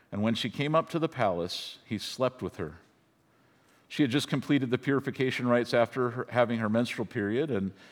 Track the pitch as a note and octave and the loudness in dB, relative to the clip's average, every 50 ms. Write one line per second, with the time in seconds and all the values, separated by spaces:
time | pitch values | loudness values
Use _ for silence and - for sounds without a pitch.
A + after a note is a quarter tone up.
0 | _ _ G2 G2+ G#2+ A2+ A2+ - - A2 - - C#3+ D3+ D#3 E3 - - - E3 | _ _ -4 0 0 0 0 0 -2 -4 -4 -4 -2 0 2 0 0 0 -2 -2
1 | E3 D#3+ - B2+ A2+ G2 F2 E2+ E2+ F2+ - - - - - - - - A2 G2 | -2 -2 0 0 0 2 2 0 -2 -4 -6 -8 -10 -12 -14 -16 -8 -6 -6 -6
2 | - - - - B2+ B2 - - G2 F2+ - - E2+ D2+ D#2+ - - _ _ _ | -6 -6 -4 -2 -2 -2 -2 -4 -8 -8 -6 -6 -8 -8 -10 -14 -20 _ _ _
3 | _ _ _ _ _ _ _ _ _ _ _ _ _ _ _ _ _ - - - | _ _ _ _ _ _ _ _ _ _ _ _ _ _ _ _ _ -4 0 2
4 | D3 A#2+ B2 D3 - - D#3 C3 - - C#3+ C3+ C3+ A#2 B2+ B2+ - C#3 C#3 C3 | 2 4 4 2 0 0 -2 -2 2 2 2 2 2 0 -2 0 0 0 0 0
5 | C#3 C3+ G#2+ - C3 C3 - - B2 B2 A#2+ A#2+ A#2 - C#3 A#2+ A#2 - - C3 | 0 -2 -2 -2 0 0 0 0 2 4 4 4 4 2 4 4 2 2 2 0
6 | B2 A#2+ A2+ B2+ - - A2 B2 A#2+ A2 A#2+ A2+ A2+ G#2 A2 A#2 B2 - - - | -2 0 -2 -4 -6 0 2 2 4 4 2 0 0 2 2 2 2 0 -2 -4
7 | A2 - - A#2 G2+ G2+ A2 C3 E3 D3+ A#2 G2 F#2+ F#2+ - - - - | -6 -4 -2 -2 -2 0 0 0 0 0 0 -2 -2 -2 -6 -10 -16 -20